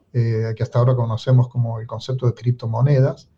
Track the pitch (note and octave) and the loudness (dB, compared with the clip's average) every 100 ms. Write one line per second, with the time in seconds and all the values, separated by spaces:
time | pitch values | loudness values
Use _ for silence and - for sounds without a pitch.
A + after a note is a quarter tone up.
0 | _ B2 A#2 A2 A2+ A2 A2+ A#2+ B2 B2 | _ -2 0 0 -2 -4 -2 2 2 2
1 | A#2 A2 - B2+ B2 B2+ A#2 A2+ A2+ A2 | -2 -2 2 4 4 0 -2 -4 -8 -10
2 | - B2+ B2 - A#2+ B2 A2+ A2+ C3+ C3+ | -6 -2 -2 -2 -4 -4 -4 0 2 4
3 | C#3 E3 _ | 2 -2 _